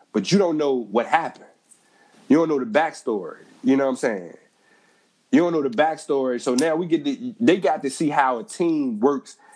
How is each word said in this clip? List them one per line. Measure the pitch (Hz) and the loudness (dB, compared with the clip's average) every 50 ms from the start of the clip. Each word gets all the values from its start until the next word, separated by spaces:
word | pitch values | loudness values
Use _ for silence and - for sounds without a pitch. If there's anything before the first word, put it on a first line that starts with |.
| _ _ - | _ _ -4
but | 110 - - | -4 0 2
you | 175 202 | 2 2
don't | 196 170 160 151 | 4 2 0 0
know | 147 139 135 | 0 0 0
what | 127 113 101 98 117 113 - | -2 -2 -2 -2 -2 0 2
happened. | 151 165 160 131 - - - - _ _ _ _ _ _ _ _ _ _ _ _ _ _ _ - | 0 0 0 -2 -8 -14 -20 -20 _ _ _ _ _ _ _ _ _ _ _ _ _ _ _ 2
You | 131 160 | 4 4
don't | 165 160 | 4 2
know | 151 135 | 0 -2
the | 127 | -2
backstory. | 113 107 147 156 156 151 - - 131 113 101 87 78 76 - - - - _ - | 0 0 0 0 0 -4 -6 -6 -4 -4 -4 -6 -8 -14 -18 -20 -20 -16 _ 0
You | 127 135 135 | 2 2 4
know | 139 | 2
what | 135 | 0
I'm | 127 123 | -2 -2
saying? | - 127 107 95 87 82 - - _ _ _ _ _ _ _ _ _ _ _ _ _ _ _ _ _ _ | -2 -4 -4 -4 -8 -12 -18 -20 _ _ _ _ _ _ _ _ _ _ _ _ _ _ _ _ _ _
You | - 147 | 2 2
don't | 175 175 165 | 4 2 2
know | 156 139 | 0 0
the | 131 | 0
backstory. | 113 110 151 160 156 - - - 143 139 131 131 123 120 | 0 0 0 0 0 -4 -4 -2 -2 0 0 -2 -2 -2
So | - 131 123 | -2 0 0
now | 127 156 165 156 | 2 2 2 0
we | 160 180 165 | 0 0 0
get | 165 151 143 | -2 -2 0
to, | 143 131 127 123 127 110 - | -2 -6 -6 -8 -10 -6 0
they | 117 131 180 202 | 2 4 4 4
got | 180 185 156 156 - | 2 0 -2 -2 -4
to | 135 | -6
see | - - 165 147 | -4 -4 -2 0
how | 147 151 139 131 127 113 | 0 2 2 2 0 -2
a | 107 | -6
team | - - - 175 170 160 151 139 127 113 104 | -8 -6 -2 0 0 0 0 0 -2 -2 0
works | 113 143 143 131 - - - _ _ - - | 2 2 2 0 -4 -12 -20 _ _ -20 -16